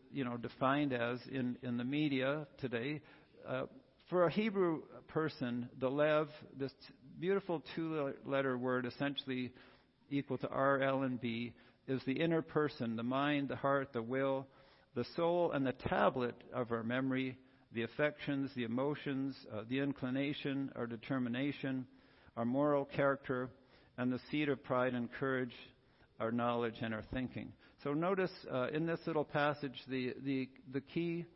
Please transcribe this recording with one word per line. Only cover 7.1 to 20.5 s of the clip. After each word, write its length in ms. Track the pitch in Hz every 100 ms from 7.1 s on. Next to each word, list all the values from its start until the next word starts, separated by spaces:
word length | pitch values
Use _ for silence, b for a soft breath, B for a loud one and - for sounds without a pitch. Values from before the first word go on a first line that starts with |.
| -
beautiful 440 | 170 196 180 160 -
two-letter 840 | - 160 156 139 - 135 139 135 123
word 300 | 127 127 123
essentially 640 | - 143 135 - 127 123 - B B B _ -
equal 280 | 143 - 127
to 100 | -
R, 320 | 135 135 139
L, 200 | 135 135
and 180 | 135 123
B, 320 | 120 113 117 - B B -
is 120 | 131 -
the 60 |
inner 300 | 135 165 165
person, 540 | - 156 147 - 117 113
the 60 |
mind, 460 | 120 131 143 147 135
the 80 | 120
heart, 360 | 139 139 135
the 100 | 120
will, 440 | 113 131 135 135 135 B B B B
the 100 | 120 120 -
soul, 360 | 170 175 170
and 140 | 143 131
the 60 |
tablet 600 | - - 190 202 143 120 - -
of 180 | 123 117
our 120 | 117
memory, 540 | 113 127 135 131 131 - B B B
the 100 | 113
affections, 680 | 113 - 151 143 - 139 135
the 100 | 123
emotions, 720 | 113 120 143 139 147 135 135 127 -
uh, 100 | 107 113
the 120 | 135
inclination, 920 | 139 135 127 135 139 143 143